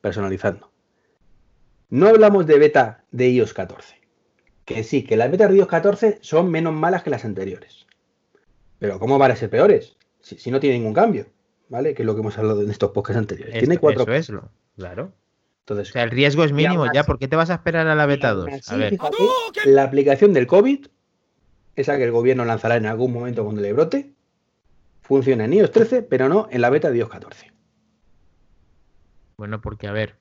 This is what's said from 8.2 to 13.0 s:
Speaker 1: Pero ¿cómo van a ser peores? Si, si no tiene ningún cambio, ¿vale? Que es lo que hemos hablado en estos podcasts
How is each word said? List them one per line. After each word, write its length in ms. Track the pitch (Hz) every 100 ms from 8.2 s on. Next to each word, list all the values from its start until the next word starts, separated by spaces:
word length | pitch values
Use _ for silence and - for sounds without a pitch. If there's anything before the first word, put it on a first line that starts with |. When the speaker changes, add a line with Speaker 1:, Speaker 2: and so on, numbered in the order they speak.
| _ _ _ _ _ _
Speaker 1:
Pero 200 | 104 95
¿cómo 200 | 110 139
van 140 | 139
a 40 | -
ser 140 | 110
peores? 460 | 113 185 190 - _ _ _
Si, 180 | - -
si 120 | -
no 100 | 131
tiene 180 | 139 123
ningún 160 | 110
cambio, 320 | 110 220 147 - _ _ _ _
¿vale? 260 | - 143
Que 80 | -
es 40 | 113
lo 80 |
que 60 | 107
hemos 180 | 107 104
hablado 240 | 110 104
en 80 | 104
estos 200 | 104 98
podcasts 260 | -